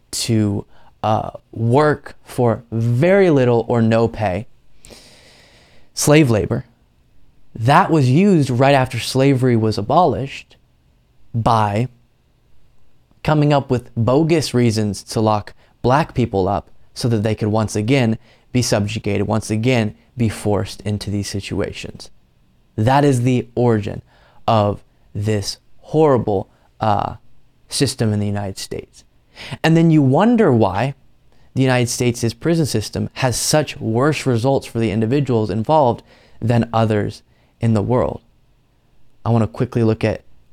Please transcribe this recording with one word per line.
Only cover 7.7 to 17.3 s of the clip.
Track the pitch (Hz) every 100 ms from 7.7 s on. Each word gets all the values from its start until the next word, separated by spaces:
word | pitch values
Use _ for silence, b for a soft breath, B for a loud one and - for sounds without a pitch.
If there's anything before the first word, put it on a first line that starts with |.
| 160 202
was | 160 127
used | 147 202 170 131
right | 120 135
after | 139 127 113
slavery | - 131 139 131 127 113
was | 110 104
abolished | 104 156 170 98 135 - - _ _ _ _ _ _ _ -
by | 113 123 113 104 104 127 _ _ _ _ _ _ - - - - - _ _
coming | - 151 147
up | 143 139
with | 123 - 117
bogus | 110 139 160 165 -
reasons | 123 120 107 104 92
to | - 113
lock | 107 104 - - b b
black | 120 143 -
people | - 113 98 92
up | 95 - - -
so | - 120
that | 110
they | 110